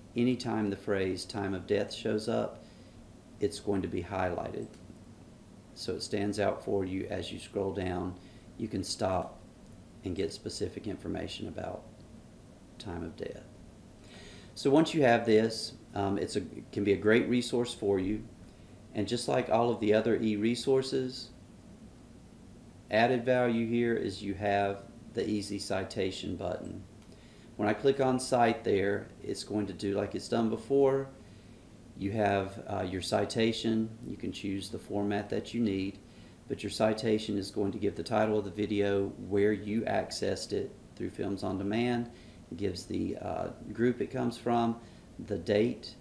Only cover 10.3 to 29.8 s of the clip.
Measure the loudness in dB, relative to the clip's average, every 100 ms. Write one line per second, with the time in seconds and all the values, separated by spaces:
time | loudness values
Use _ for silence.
10.3 | -4 -8 -6 -6 -6 -8 -8 -6 -6 -6
11.3 | -8 -8 -8 -8 -8 -12 -20 -20 -20 -20
12.3 | -20 -20 -20 -20 -14 -10 -6 -8 -8 -10
13.3 | -10 -14 -20 -20 -20 -20 -20 -20 -18 -18
14.3 | -18 -16 -2 4 6 6 6 6 6 8
15.3 | 6 6 0 -8 -12 -10 -2 0 0 0
16.3 | -2 -4 -8 -8 -2 4 4 6 6 6
17.3 | 2 2 0 0 0 2 2 2 -2 -6
18.3 | -16 -20 -20 -20 -20 -8 -4 -2 -2 0
19.3 | 0 2 4 4 2 4 4 4 2 2
20.3 | 2 2 0 2 2 2 -2 -2 -6 -14
21.3 | -16 -20 -20 -20 -20 -20 -20 -20 -20 -20
22.3 | -20 -20 -20 -20 -20 0 4 4 4 4
23.3 | 4 4 2 2 2 2 2 -2 -4 -6
24.3 | -2 2 4 2 0 -8 -18 -8 -4 0
25.3 | -2 -2 -6 -4 -4 -4 -2 -2 -2 -6
26.3 | -4 -4 -4 -6 -10 -14 -18 -20 -20 -20
27.3 | -20 -16 -2 0 4 2 4 2 2 2
28.3 | 4 4 4 2 2 2 0 -4 -12 -8
29.3 | -8 -4 -2 -2 -4